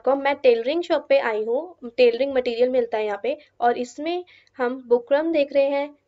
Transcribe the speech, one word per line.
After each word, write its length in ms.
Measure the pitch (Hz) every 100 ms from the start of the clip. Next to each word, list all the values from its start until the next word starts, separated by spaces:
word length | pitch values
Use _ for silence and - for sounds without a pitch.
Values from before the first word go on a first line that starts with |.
| -
com। 160 | 277
मैं 120 | 277 285
टेलरिंग 480 | 254 233 240 330
शॉप 220 | 339 311 -
पे 100 | 277
आई 240 | 240 214
हूँ, 460 | 214 247 359 - 240 -
टेलरिंग 360 | 247 233 277
मटेरियल 360 | 262 247 226 247
मिलता 280 | 254 233 220
है 80 | 214
यहाँ 140 | 202
पे, 140 | 233 294 _ -
और 160 | 240 240
इसमें 480 | 247 - 311 349 349 _ _ -
हम 260 | 247 262 247
बुकरम 440 | 240 240 277 320
देख 220 | 311 285
रहे 100 | 277
हैं 300 | 277 285 294 285